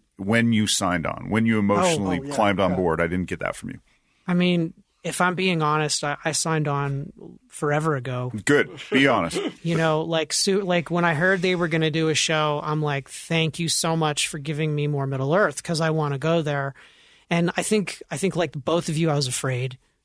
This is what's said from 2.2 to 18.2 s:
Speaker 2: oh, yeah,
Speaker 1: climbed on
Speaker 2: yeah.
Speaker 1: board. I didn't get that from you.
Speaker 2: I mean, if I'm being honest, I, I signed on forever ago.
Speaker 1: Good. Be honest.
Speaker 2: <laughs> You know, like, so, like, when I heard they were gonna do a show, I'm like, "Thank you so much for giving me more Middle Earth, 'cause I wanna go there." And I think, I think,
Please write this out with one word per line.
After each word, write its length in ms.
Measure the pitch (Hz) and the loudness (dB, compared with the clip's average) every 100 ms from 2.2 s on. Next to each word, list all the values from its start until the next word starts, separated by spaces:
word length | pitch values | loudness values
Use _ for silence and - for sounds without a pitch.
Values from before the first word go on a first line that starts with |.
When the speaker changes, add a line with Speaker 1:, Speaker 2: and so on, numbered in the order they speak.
Speaker 2:
oh, 40 | 139 | -2
yeah, 60 | |
Speaker 1:
climbed 260 | - 104 98 | 2 2 4
on 100 | 95 | 2
Speaker 2:
yeah. 40 | 90 | 2
Speaker 1:
board. 240 | 87 80 | 0 2
I 60 | 85 | 0
didn't 200 | 90 87 | 0 -4
get 140 | 85 | -4
that 160 | 50 - | -6 -6
from 140 | 50 | -10
you. 80 | 50 _ _ _ _ - | -14 _ _ _ _ -4
Speaker 2:
I 80 | |
mean, 400 | 175 180 175 165 - _ _ | 0 2 0 -2 -8 _ _
if 160 | 175 - | -6 0
I'm 140 | 180 175 | 0 2
being 260 | 185 165 | 0 2
honest, 400 | 151 151 151 - | 2 2 0 -2
I, 120 | 147 139 | -4 -4
I 80 | 160 | -4
signed 340 | 143 165 160 147 | -2 0 0 0
on 440 | 143 139 139 143 - - - _ | -2 -2 -4 -8 -14 -20 -20 _
forever 460 | - 151 147 160 139 | -6 0 0 2 -2
ago. 340 | 123 123 123 110 | -2 -6 -6 -2
Speaker 1:
Good. 260 | 113 143 - - - | 4 4 4 -4 -2
Be 160 | 226 139 | 4 6
honest. 300 | 110 82 339 381 | 4 2 -2 -6
Speaker 2:
<laughs> 160 | - | -6
You 140 | 165 165 | -4 0
know, 240 | 160 156 | 2 0
like, 300 | 165 160 156 | 0 -2 -2
so, 240 | - - 190 | -2 0 0
like, 320 | 185 175 - | 0 0 0
when 140 | 170 170 | 0 2
I 80 | |
heard 260 | 151 185 190 | 4 2 2
they 140 | 185 | 2
were 140 | 180 175 | 0 0
gonna 220 | 160 160 | 2 2
do 180 | 160 160 | 2 0
a 40 | |
show, 460 | 151 - 156 151 147 | 2 2 2 2 0
I'm 200 | 156 151 | -2 -2
like, 260 | 147 139 135 | -2 -2 -6
"Thank 500 | - - 165 160 - | -12 -2 0 0 -2
you 100 | 165 | -2
so 260 | - 165 165 | 0 0 0
much 320 | 156 147 - | 0 0 -4
for 80 | 156 | -6
giving 360 | 143 151 156 | -6 -4 -2
me 120 | 147 147 | 0 -2
more 180 | 143 135 | -2 -2
Middle 280 | 135 135 | -2 2
Earth, 280 | 180 185 - | 2 2 0
'cause 180 | - 160 | -4 -2
I 80 | 160 | 0
wanna 280 | 156 147 139 | 0 -2 -2
go 240 | 156 170 | 0 0
there." 320 | 151 143 135 - - _ - _ - | 0 -2 -4 -8 -20 _ -20 _ -2
And 200 | 170 170 - | 0 0 0
I 60 | |
think, 400 | - 214 180 - - | 0 0 -2 -8 -10
I 80 | |
think, 180 | 151 | -4